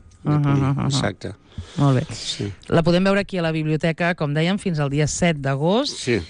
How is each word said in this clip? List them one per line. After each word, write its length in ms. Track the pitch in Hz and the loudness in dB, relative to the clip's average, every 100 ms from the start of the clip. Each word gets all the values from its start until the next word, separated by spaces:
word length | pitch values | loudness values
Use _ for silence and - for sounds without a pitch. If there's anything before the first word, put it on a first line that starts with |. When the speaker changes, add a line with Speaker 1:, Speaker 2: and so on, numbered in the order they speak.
| - - | -20 -8
Speaker 1:
De 60 | - | -2
Speaker 2:
Mhm, 100 | 151 | 0
Speaker 1:
polir, 200 | 143 139 | 2 2
Speaker 2:
mhm, 120 | 135 135 | 2 0
mhm. 60 | 127 | 0
Speaker 1:
exacte. 460 | 139 110 95 92 104 - - - - | 0 -2 -4 -10 -12 -16 -16 -10 0
Speaker 2:
Molt 180 | 139 131 | 2 2
bé. 140 | - | 0
Speaker 1:
Sí. 380 | 110 - - 104 95 - | -8 -8 -6 -6 -8 -2
Speaker 2:
La 160 | 165 | 0
podem 200 | 170 175 190 | 4 4 4
veure 160 | 196 | 2
aquí 160 | 196 185 | 0 -2
a 40 | |
la 100 | 165 | -2
biblioteca, 640 | 160 156 156 165 156 170 175 | -2 -2 0 0 0 -2 0
com 180 | 151 | -2
dèiem, 240 | 147 170 196 | 0 0 0
fins 200 | 196 156 | -2 -2
al 100 | 143 | 0
dia 180 | 143 147 | 0 0
set 300 | - 175 156 | 2 0 0
d'agost. 580 | 135 135 156 208 285 - | -2 0 2 2 0 -4
Speaker 1:
Sí. 220 | - 113 80 | 0 0 -2